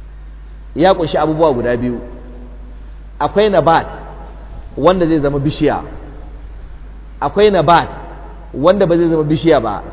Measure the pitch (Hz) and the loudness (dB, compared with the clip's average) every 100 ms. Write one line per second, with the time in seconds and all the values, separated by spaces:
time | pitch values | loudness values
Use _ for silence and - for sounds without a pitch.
0 | - - - - - - - - 180 185 | -16 -16 -16 -16 -16 -16 -10 2 4 4
1 | 156 180 156 156 165 123 120 120 123 117 | 0 0 0 2 2 2 0 0 -2 -4
2 | - - - - - - - - - - | -8 -14 -16 -16 -16 -16 -16 -16 -16 -16
3 | - - 147 202 214 185 147 160 110 - | -14 -4 -2 2 4 4 4 4 2 -8
4 | - - - - - - - - 147 185 | -14 -16 -16 -16 -16 -14 -12 0 4 4
5 | 165 160 139 143 139 - 147 101 80 - | 4 2 2 0 0 0 0 0 -4 -12
6 | - - - - - - - - - - | -14 -14 -14 -14 -16 -16 -16 -16 -16 -16
7 | - - 139 - 214 190 151 170 127 - | -18 -6 -2 4 6 6 6 4 4 -4
8 | - - - - - 123 151 202 185 170 | -12 -14 -16 -16 -12 2 4 4 4 4
9 | 170 160 151 156 160 143 113 98 - | 4 2 2 2 4 4 4 -4 -6